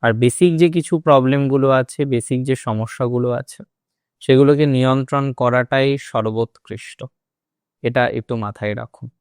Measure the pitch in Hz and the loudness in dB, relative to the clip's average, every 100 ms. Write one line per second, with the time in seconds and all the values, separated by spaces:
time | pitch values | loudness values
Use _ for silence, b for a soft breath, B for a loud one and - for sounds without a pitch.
0 | 117 110 123 - 180 160 170 170 156 170 | 0 2 0 4 2 4 2 2 -2 -4
1 | 160 139 131 139 139 135 135 131 127 - | 2 4 4 0 0 2 2 2 0 -4
2 | 143 123 - 127 131 131 - 110 113 - | -2 -2 -2 -4 -2 -4 -2 -4 -6 -4
3 | 123 123 123 123 127 - - _ _ _ | -4 -2 -2 -4 -8 -16 -20 _ _ _
4 | _ _ - 131 139 147 151 131 127 131 | _ _ 2 6 6 4 2 2 2 0
5 | 131 143 139 127 123 123 123 135 135 139 | -2 -4 -4 -2 0 0 0 0 0 -2
6 | - 120 110 110 113 _ _ 107 - - | -4 -4 -4 -4 -6 _ _ -16 -16 -18
7 | 127 _ _ _ _ _ _ _ 123 127 | -20 _ _ _ _ _ _ _ -4 0
8 | 123 117 110 120 104 104 104 104 117 _ | -2 -2 -6 -6 -6 -6 -8 -8 -10 _
9 | 120 _ | -20 _